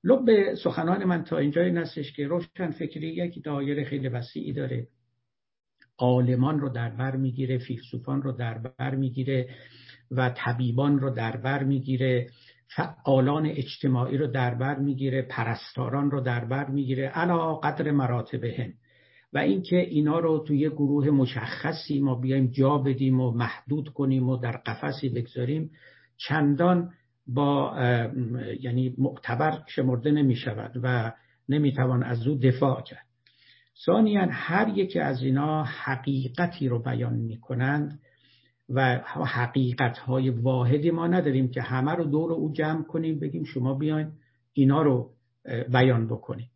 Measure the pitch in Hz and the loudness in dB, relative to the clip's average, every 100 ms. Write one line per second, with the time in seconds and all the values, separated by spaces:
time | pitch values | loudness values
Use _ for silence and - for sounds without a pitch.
0 | 175 262 240 220 196 - 170 - 165 196 | 4 4 6 6 4 0 -4 -2 0 0
1 | 185 175 175 165 143 151 180 170 160 - | 0 0 -2 0 0 2 2 0 -4 -8
2 | 135 - 143 170 170 - 180 147 160 156 | -10 -6 -4 -4 -6 -8 -8 -6 -8 -8
3 | 160 165 175 175 156 143 139 147 131 139 | -8 -6 -6 -6 -8 -4 -2 -4 -4 -4
4 | 131 120 123 156 151 143 135 123 120 _ | -4 -6 -8 -10 -8 -6 -4 -6 -8 _
5 | _ _ _ _ _ _ _ _ _ _ | _ _ _ _ _ _ _ _ _ _
6 | 123 127 123 123 135 156 139 117 120 113 | 4 4 4 4 2 2 -2 -4 -6 -4
7 | 131 131 131 123 131 127 123 117 - 123 | -4 -2 -2 -2 -2 -2 -4 -10 -8 -10
8 | 123 139 135 123 120 110 113 - 131 135 | -4 -4 -4 -4 -6 -6 -10 -6 -4 -2
9 | 135 123 127 131 127 - - - - - | -2 -2 -2 -2 -2 -10 -20 -20 -20 -20
10 | _ 127 127 123 - 120 123 120 143 143 | _ 0 0 0 -4 -2 0 2 2 2
11 | 135 117 113 117 127 139 135 135 131 131 | 0 -2 -4 -4 -2 -2 0 0 0 -2
12 | 131 123 123 - - _ _ - 175 - | 2 0 -2 -12 -20 _ _ -4 -4 -4
13 | - 135 131 147 156 156 127 - 143 127 | 2 4 4 2 0 -2 -8 -2 0 0
14 | 127 135 123 131 123 120 135 143 139 131 | 0 0 0 0 0 0 -4 -2 -2 -2
15 | 135 131 127 - 113 113 - - 127 135 | -2 -2 -4 -4 -4 -4 -8 -6 -4 0
16 | 143 135 123 120 117 135 127 139 131 135 | 0 0 -2 -2 -2 -4 -2 -2 -2 -2
17 | 135 160 175 170 165 156 147 151 156 143 | -4 -2 0 2 0 -2 -4 -2 0 2
18 | 131 120 - 127 120 - 120 - _ _ | 2 -2 -4 -6 -6 -6 -8 -10 _ _
19 | _ _ _ 143 147 196 175 180 - 147 | _ _ _ -2 0 0 2 0 2 2
20 | 151 160 165 156 156 143 151 147 139 143 | 2 2 2 0 2 0 0 0 0 2
21 | 143 139 123 117 110 - 151 160 - 143 | 4 4 2 0 -8 -6 -6 -6 -4 0
22 | 139 123 131 135 131 131 135 147 135 123 | 0 0 0 2 2 4 4 4 2 0
23 | 135 127 127 113 117 - - 147 147 - | 2 2 2 0 -2 -6 -6 -4 -4 -4
24 | 135 131 127 127 120 120 - 113 147 139 | 0 2 2 0 -4 -6 -8 -6 -6 -4
25 | 135 120 120 127 123 151 156 - - _ | -4 -4 -6 -4 -2 -2 -4 -12 -20 _
26 | _ _ - 151 143 143 175 180 175 - | _ _ -2 2 4 4 6 4 0 -10
27 | _ _ - 123 143 143 135 - 123 123 | _ _ -4 0 2 2 0 0 2 2
28 | 117 135 117 123 104 - 127 123 127 127 | 0 -2 -4 -4 -6 -8 -4 0 0 0
29 | 135 - - 117 156 156 - - 131 123 | -2 -2 -6 0 0 -2 -8 -2 0 2
30 | 135 151 139 120 - 107 107 123 123 123 | 2 4 4 2 -2 -6 -8 -4 0 0
31 | 110 - _ _ - 147 143 135 127 123 | 0 -6 _ _ -2 2 2 2 2 2
32 | 123 120 117 147 131 123 143 123 - - | 0 -2 0 4 4 4 2 0 -6 -18
33 | - _ _ _ _ _ _ _ - 196 | -20 _ _ _ _ _ _ _ 2 4
34 | 220 202 180 131 - 175 220 196 190 175 | 6 4 2 -2 -2 0 2 0 0 0
35 | 147 127 131 131 151 156 131 - - 131 | -2 -2 0 2 2 0 -2 -6 -4 -4
36 | - 135 127 120 175 - 135 120 120 120 | -2 -2 -2 -2 -2 0 -2 -2 -2 -4
37 | 120 117 113 113 - 127 131 147 147 147 | -2 -2 -4 -8 -8 -2 0 0 -4 -8
38 | _ _ _ _ _ _ - 131 131 123 | _ _ _ _ _ _ -4 2 2 2
39 | - 151 143 120 120 135 127 123 123 123 | -4 -4 -4 -2 0 0 0 0 -2 -2
40 | - 131 131 120 120 127 120 147 165 165 | -4 0 0 0 0 2 2 2 2 0
41 | 170 180 151 131 127 127 110 131 135 175 | 0 2 2 2 0 -2 -4 -2 0 0
42 | 156 147 165 165 156 151 156 160 156 165 | 0 0 0 -2 -4 -2 -2 -2 -4 -4
43 | 160 156 147 165 151 131 127 135 151 156 | -2 -4 -4 -6 -6 -4 -2 -2 -2 -2
44 | 156 - _ _ _ - 135 143 147 127 | -4 -10 _ _ _ 4 6 6 4 2
45 | - _ _ _ - 117 123 123 127 117 | -2 _ _ _ -8 -8 2 6 6 6
46 | 110 113 - 127 117 | 0 -6 -8 -12 -12